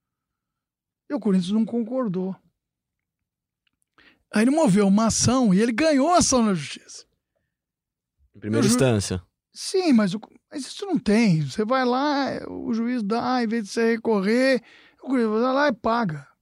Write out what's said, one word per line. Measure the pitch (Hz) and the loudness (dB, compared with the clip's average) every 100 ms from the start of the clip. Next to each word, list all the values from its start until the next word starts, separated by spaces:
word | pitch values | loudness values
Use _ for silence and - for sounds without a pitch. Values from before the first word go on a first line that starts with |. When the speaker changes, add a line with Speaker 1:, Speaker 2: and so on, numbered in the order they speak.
| _ _ _ _ _ _ _ _ _ _ - | _ _ _ _ _ _ _ _ _ _ -8
Speaker 1:
E | |
o | 285 | -4
Corinthians | 202 190 175 | 0 0 0
não | 214 | -2
concordou. | 220 233 220 262 226 180 190 185 _ _ _ _ _ _ _ _ _ _ _ _ _ _ _ _ _ _ _ | -2 -4 -4 -4 -4 -4 -6 -8 _ _ _ _ _ _ _ _ _ _ _ _ _ _ _ _ _ _ _
Aí | 214 | 0
ele | 240 | 2
moveu | 311 277 196 196 | 4 4 4 4
uma | 202 226 | 4 2
ação | - 220 262 226 | 2 2 2 4
e | 180 | 4
ele | 240 | 2
ganhou | 226 320 277 302 | 2 2 2 4
a | 349 | 4
ação | - 254 | 4 2
na | 214 | 2
justiça. | 180 135 - - - - _ _ _ _ _ _ _ _ _ _ _ _ | 0 -6 -14 -18 -20 -20 _ _ _ _ _ _ _ _ _ _ _ _
Speaker 2:
Em | 104 | -12
primeira | 107 113 | -4 0
Speaker 1:
Eu | 135 | 2
ju- | 226 | 4
Speaker 2:
instância. | 131 107 - 90 - _ _ | 2 2 -2 -6 -10 _ _
Speaker 1:
Sim, | - - 370 349 | -14 -6 -2 2
mas, | 226 202 | 4 2
o... | 214 - _ _ | -4 -12 _ _
mas | 302 | -14
isso | 254 - 403 | -14 -12 -6
não | 277 | -4
tem. | - 214 226 160 | 0 2 2 2
Você | 143 214 | -2 -4
vai | 214 262 | -2 0
lá, | 247 254 294 285 262 - - | 0 0 -2 -2 -4 -6 -10
o | - 254 | -10 -4
juiz | 220 233 247 | -4 -2 -4
dá, | 196 233 247 254 | -4 -4 -2 -2
em | 233 | -2
vez | 233 | -4
de | 196 | -4
você | 254 226 | -2 0
recorrer, | 233 226 208 190 240 262 247 - - _ _ | 0 0 0 2 2 2 0 -4 -20 _ _
o | - | -4
Corinthians | 262 220 214 | -2 0 0
vai | 254 | 0
lá | 262 294 | 0 0
e | |
paga. | 208 226 240 208 147 - _ | 0 -2 -2 -2 -6 -12 _